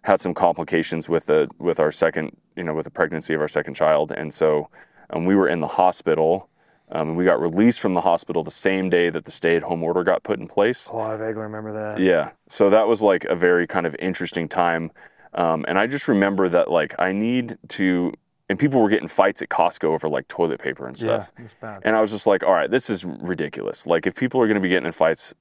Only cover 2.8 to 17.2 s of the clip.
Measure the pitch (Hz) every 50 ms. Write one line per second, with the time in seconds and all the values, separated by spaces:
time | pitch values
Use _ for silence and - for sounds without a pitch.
2.8 | 78 80 _ - 85 78 82 80 - - 78 78 76 76 - 76 73 73 69 -
3.8 | 78 78 78 73 78 78 - - 78 78 - - 80 78 76 76 73 - _ -
4.8 | - _ _ _ - _ - 82 85 92 98 98 95 69 82 82 76 73 - -
5.8 | 92 92 - - - 82 78 78 80 78 87 95 - _ _ _ _ _ _ _
6.8 | _ _ - 80 78 78 80 85 90 90 82 60 78 85 82 92 110 120 117 -
7.8 | - 104 92 87 82 92 85 - - - 85 85 78 80 - - - 95 95 95
8.8 | 95 92 90 87 87 87 82 80 - - - - - 82 85 82 - - 90 85
9.8 | 80 82 87 90 87 92 87 - _ - 104 - - - - - 101 113 127 -
10.8 | - - - 113 110 110 110 107 110 110 110 110 110 107 107 107 107 107 107 107
11.8 | 107 107 107 92 92 185 - 80 73 - - _ _ _ - - 104 98 98 110
12.8 | 107 107 117 101 107 104 92 85 - - - 87 87 90 90 87 87 - - 92
13.8 | 85 82 71 - - 95 87 - 90 82 - 87 82 76 - 90 87 85 82 82
14.8 | 82 80 _ - - - _ _ _ - - 87 87 82 80 80 - - 87 95
15.8 | 107 120 135 143 - - 120 98 98 101 101 95 98 90 82 87 82 - 85 82
16.8 | 78 80 - - - 95 95 101